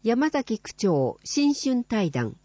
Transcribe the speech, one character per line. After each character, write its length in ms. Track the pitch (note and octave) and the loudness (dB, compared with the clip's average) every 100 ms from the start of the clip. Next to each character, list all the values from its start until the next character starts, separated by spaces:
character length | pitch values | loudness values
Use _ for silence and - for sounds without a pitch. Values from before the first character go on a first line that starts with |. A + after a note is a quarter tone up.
山 260 | A3 A#3+ D4+ | 0 2 2
崎 300 | C#4+ B3+ A3 | 0 -2 -6
区 140 | - | -6
長、 460 | - G3+ D3+ B2+ - | -2 2 2 0 -4
新 300 | - - C#4+ | -6 0 2
春 300 | C#4+ C4+ B3 | 2 0 -2
対 280 | A#3+ A3 F3 | -2 -2 0
談。 260 | C3+ A2+ - | -2 -4 -6